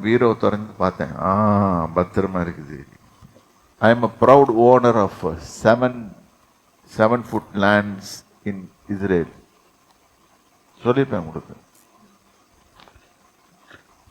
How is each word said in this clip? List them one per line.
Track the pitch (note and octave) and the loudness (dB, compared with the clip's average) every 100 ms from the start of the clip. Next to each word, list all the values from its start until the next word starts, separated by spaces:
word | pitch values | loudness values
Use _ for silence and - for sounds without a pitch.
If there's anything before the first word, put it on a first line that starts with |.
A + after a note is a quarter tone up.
பீரோ | G2+ A#2+ B2 | 0 2 2
திறந்து | G#2+ G#2 G#2 G#2+ - | 2 -2 -2 -8 -4
பார்த்தேன். | F#2 - D2+ D2 | -4 -2 -8 -4
ஆ, | E2 G2 G#2+ G2+ G2+ F2 D#2+ E2+ | -2 2 2 2 2 0 -2 -2
பத்திரமா | F2+ - F#2+ F#2 | -2 -2 -4 -4
இருக்குது. | E2+ D#2+ C#2+ D2 C#2 _ _ _ - _ _ _ _ _ | -6 -8 -14 -18 -20 _ _ _ -20 _ _ _ _ _
I | A2+ | 2
am | A#2+ | 2
a | A2+ - | 0 0
proud | A2 C#3 C3+ A2+ | 6 6 6 4
owner | B2 B2+ A#2+ A2+ | 6 6 4 2
of | G2 - F2+ D#2+ | 0 -2 -8 -8
seven, | - - A2 A#2+ B2+ B2 G#2+ - _ _ _ _ _ _ _ | -12 -2 2 2 0 -6 -14 -20 _ _ _ _ _ _ _
seven | - A2 A#2+ A2+ | 0 0 0 -4
foot | A2 - | -8 -8
lands | G2 G2 G#2 G#2 F#2+ F#2+ - - _ - | -2 2 2 0 -10 -16 -20 -20 _ -12
in | G2 F2+ _ - | -12 -16 _ -12
Israel. | G2+ G2 F2+ E2 - _ _ _ _ _ _ _ _ _ _ _ _ _ _ | -8 -2 -2 -2 -10 _ _ _ _ _ _ _ _ _ _ _ _ _ _
சொல்லிருப்பேன் | A#2 B2 C3 G2+ | -2 -2 -2 -4
உங்களுக்கு. | D#2+ D#2+ - - _ _ _ _ _ _ _ _ _ _ _ _ - _ _ _ _ _ _ _ _ - _ _ _ | -8 -14 -16 -20 _ _ _ _ _ _ _ _ _ _ _ _ -20 _ _ _ _ _ _ _ _ -20 _ _ _